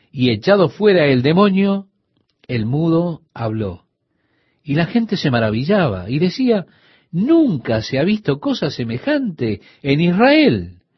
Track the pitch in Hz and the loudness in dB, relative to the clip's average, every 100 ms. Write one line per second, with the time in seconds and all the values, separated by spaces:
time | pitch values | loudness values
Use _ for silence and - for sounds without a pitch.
0 | _ 131 123 110 185 202 156 - 208 180 | _ -2 0 0 2 2 2 2 2 4
1 | 147 131 131 175 208 190 196 196 196 _ | 4 2 2 2 2 2 0 -2 -6 _
2 | _ _ _ _ - 123 110 143 165 165 | _ _ _ _ -8 -4 -2 -2 0 0
3 | 175 160 _ - 113 110 101 87 _ _ | -2 -6 _ -8 -6 -4 -6 -8 _ _
4 | _ _ _ _ _ _ - 143 165 233 | _ _ _ _ _ _ -4 -2 0 -2
5 | 226 196 151 120 110 110 143 208 151 95 | -2 -2 0 0 0 -2 0 0 0 -2
6 | 90 139 180 220 254 214 - _ _ _ | -4 -2 -2 -2 0 -2 -4 _ _ _
7 | _ 165 247 330 294 143 - 113 - 131 | _ -4 2 2 2 0 -2 -4 -2 -2
8 | 170 214 - 143 143 220 151 - 117 113 | 0 -2 -2 -4 -2 -4 -4 -4 -6 -6
9 | 277 294 247 156 117 104 _ _ 139 143 | -2 -2 -4 -4 -4 -4 _ _ -2 0
10 | 175 180 254 302 277 110 87 87 _ | 2 2 4 4 4 2 -4 -14 _